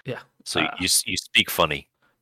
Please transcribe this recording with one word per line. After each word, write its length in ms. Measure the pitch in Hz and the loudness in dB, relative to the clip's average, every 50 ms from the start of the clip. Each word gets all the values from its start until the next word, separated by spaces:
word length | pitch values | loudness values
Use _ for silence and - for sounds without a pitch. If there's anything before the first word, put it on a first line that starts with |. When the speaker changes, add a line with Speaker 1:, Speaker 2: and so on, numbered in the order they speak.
| _ | _
Speaker 1:
Yeah. 160 | 139 117 - - - _ _ _ | -12 -12 -12 -14 -18 _ _ _
Speaker 2:
So 160 | - - - | -6 -2 -2
you, 60 | 82 | -2
Speaker 1:
Uh, 100 | - - - | -2 -2 -4
Speaker 2:
you 60 | 90 | -2
s-, 180 | 92 - - - | 0 2 0 0
you 120 | 117 95 | -2 -4
speak 340 | - - - - 117 104 - | -6 -6 0 2 2 2 2
funny. 380 | - - 85 78 73 71 - _ _ _ _ _ _ _ | 2 2 2 2 2 -4 -6 _ _ _ _ _ _ _